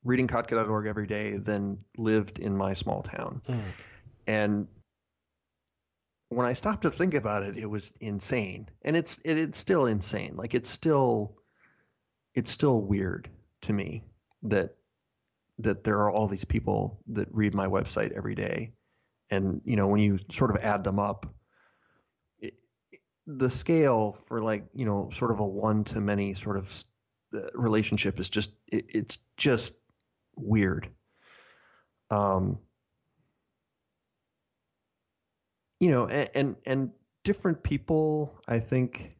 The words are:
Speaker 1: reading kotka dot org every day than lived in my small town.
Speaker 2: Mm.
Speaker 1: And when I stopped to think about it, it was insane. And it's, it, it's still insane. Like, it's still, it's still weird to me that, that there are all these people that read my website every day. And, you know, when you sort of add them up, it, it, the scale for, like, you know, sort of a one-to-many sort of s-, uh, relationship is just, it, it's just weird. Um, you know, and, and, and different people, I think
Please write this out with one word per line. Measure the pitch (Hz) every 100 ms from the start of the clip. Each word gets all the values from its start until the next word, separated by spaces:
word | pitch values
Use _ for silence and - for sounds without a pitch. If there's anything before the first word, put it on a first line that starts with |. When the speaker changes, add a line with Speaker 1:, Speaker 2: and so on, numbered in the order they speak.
Speaker 1:
reading | 127 123 127
kotka | 117 117
dot | 113 107
org | 107 107
every | 104 101
day | 104 107 101
than | 104 104 101 98 - -
lived | 110 110 98 -
in | 104 98
my | 95
small | 95 - -
town. | - - - 131 -
Speaker 2:
Mm. | 123 101 - - - - _ -
Speaker 1:
And | 107 104 104 101 - _ _ _ _ _ _ _ _ _ _ _ _ _ _ _
when | 120 123
I |
stopped | 123 208 208
to | -
think | - 185
about | 147 107 104
it, | 98 98
it | 110
was | 104 - -
insane. | 113 101 - 127 101 98 107 -
And | - 165
it's, | 165 -
it, | 156 156
it's | 156 -
still | - 185 127
insane. | 107 92 104 - -
Like, | 110
it's | - -
still, | - 165 147 127 113 104 - _ _ _ _ _ _ _ _ _
it's | - 117
still | - 147 120
weird | 98 98 95 90 - - _ _
to | -
me | 101 95 110 - _ _ _
that, | 113 98 85 - _ _ _ _ _ _ _ -
that | 110 98
there | - 104
are | 104
all | 98 107
these | 98
people | - 113 - 101 101 - -
that | 107 -
read | 110 107
my | 98 95
website | 95 101 - 107 -
every | 101
day. | 98 101 - 117 - _ _ _ _ _
And, | 101 95 -
you | - 113
know, | 98
when | 104
you | 104 98 95
sort | - 117
of | 101
add | 110 104
them | 98 98
up, | 101 101 - - _ _ _ _ _ _ _ _ _ _
it, | - - _ _ _
it, | - _ _ -
the | 139 127
scale | 127 - 165 143 120 107 101 _
for, | 117
like, | 110 107 -
you | - 120
know, | 101 95
sort | - 120
of | 107
a | 104
one-to-many | 98 107 107 104 110 101 101 98
sort | 92 - 98
of | 98
s-, | - - _ _ _ _
uh, | 107 -
relationship | - 120 107 107 107 101 -
is | 98
just, | 110 104 - -
it, | 107 -
it's | 110 107 - _ -
just | 147 117 - - _ _ _ _ _
weird. | - 110 107 95 80 - - _ _ _ - - _ _ _ _ _ _
Um, | 107 101 95 95 95 - _ _ _ _ _ _ _ _ _ _ _ _ _ _ _ _ _ _ _ _ _ _ _ _ _ _ _ _ _ _ _
you | 180
know, | 131 117
and, | 143 131
and, | - 139 104
and | - 131 131 - _ _
different | - 202 190 160
people, | - 143 - 160 156 151 143 - -
I | 117
think | 113 131 127 - - -